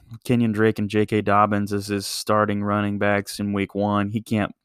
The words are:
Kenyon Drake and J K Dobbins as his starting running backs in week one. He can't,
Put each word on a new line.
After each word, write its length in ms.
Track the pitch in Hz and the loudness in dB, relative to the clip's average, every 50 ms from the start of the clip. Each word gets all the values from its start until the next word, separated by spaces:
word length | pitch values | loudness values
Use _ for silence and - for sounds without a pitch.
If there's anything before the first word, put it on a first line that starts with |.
| - _ 117 113 _ | -20 _ -20 -18 _
Kenyon 300 | - 127 117 120 113 104 | 0 2 2 2 2 2
Drake 260 | 104 110 110 110 - | 4 2 2 2 2
and 100 | 104 98 | -2 0
J 160 | 104 107 107 | 2 0 2
K 160 | - 113 107 | 2 0 0
Dobbins 520 | 101 104 101 104 104 104 104 101 104 98 101 | 0 2 4 4 4 4 2 0 -2 -2 -2
as 140 | 101 98 104 | -4 -2 -2
his 200 | 104 101 98 - | -4 -4 -4 -4
starting 560 | - - - - 107 107 107 104 101 101 101 | -8 -8 -2 0 2 2 2 2 0 -2 -2
running 340 | 104 101 104 104 101 101 101 | 0 0 0 0 -2 -2 0
backs 440 | 101 101 101 101 98 - - - | 0 2 2 0 -2 -4 -8 -6
in 100 | 104 101 | -4 -4
week 240 | 101 101 98 - - | -2 -2 -2 -2 -2
one. 340 | 101 101 104 104 101 101 101 | -2 0 0 2 0 0 -2
He 120 | 107 113 | -4 -6
can't, 340 | 104 - 117 107 101 - - _ | -4 -2 -2 -2 -2 -2 -6 _